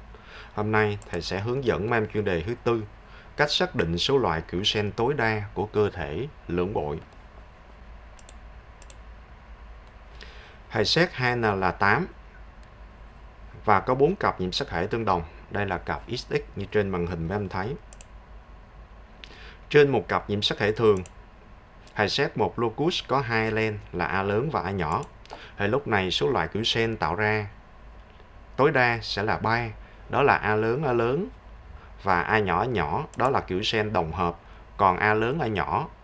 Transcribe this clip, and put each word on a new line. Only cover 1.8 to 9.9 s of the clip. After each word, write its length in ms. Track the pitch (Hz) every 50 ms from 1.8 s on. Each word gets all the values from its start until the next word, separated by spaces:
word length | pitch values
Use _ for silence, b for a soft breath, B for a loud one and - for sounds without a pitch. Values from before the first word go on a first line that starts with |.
| 98 117
mấy 80 | 123 113
em 80 | 107 - -
chuyên 100 | 107 101
đề 180 | 98 90 82 80
thứ 120 | 104 120 - -
tư, 180 | 120 120 113 104 - - - B B B B B B B
cách 140 | - 147 151
xác 240 | - - 180 180 -
định 240 | - 87 82 85 85
số 200 | - - 135 139
loại 240 | 113 90 80 80 80 -
kiểu 140 | - 87 104
sen 280 | - - 107 104 101 -
tối 220 | - 113 127 151
đa 280 | 135 117 110 110 107 101 101 -
của 120 | 90 98
cơ 240 | 101 - 104 104 98
thể 360 | - 90 76 71 73 90 123 147 - - - -
lưỡng 240 | 82 87 90 95 113
bội. 260 | - 76 73 73 - - - - - - - - - - - - - - - - - - - - - - - - - - - - - - - - - - - - - - - - - - - - - - - - - - - - - - - - - - -